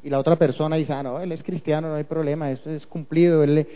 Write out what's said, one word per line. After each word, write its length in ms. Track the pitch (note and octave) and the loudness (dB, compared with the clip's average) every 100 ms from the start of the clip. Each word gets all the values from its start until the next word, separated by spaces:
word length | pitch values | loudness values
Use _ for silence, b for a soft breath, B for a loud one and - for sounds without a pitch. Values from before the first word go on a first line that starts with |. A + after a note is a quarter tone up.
Y 60 | D3 | -4
la 100 | C#3 | 0
otra 160 | D3+ E3 | 2 4
persona 400 | D#3 B2+ D#3 D#3+ | 2 2 -2 0
dice, 160 | D3 | -2
"Ah, 120 | C#3 | -4
no, 160 | C3+ C3 | -4 -6
él 120 | C#3 | -6
es 100 | C3+ | -8
cristiano, 460 | - F3 D3+ D3+ D#3+ | -8 -8 -2 -2 -2
no 80 | D3+ | -6
hay 80 | |
problema, 480 | D3+ D#3+ D3+ D3+ D3 | -6 -4 -2 -2 -4
esto 180 | C3 D3+ | -6 -8
es 160 | D#3 - | -10 -10
cumplido, 580 | E3+ D3+ D#3+ F3 D#3+ | -12 -4 4 4 6
él, 220 | D3 D3+ D3 | 6 4 0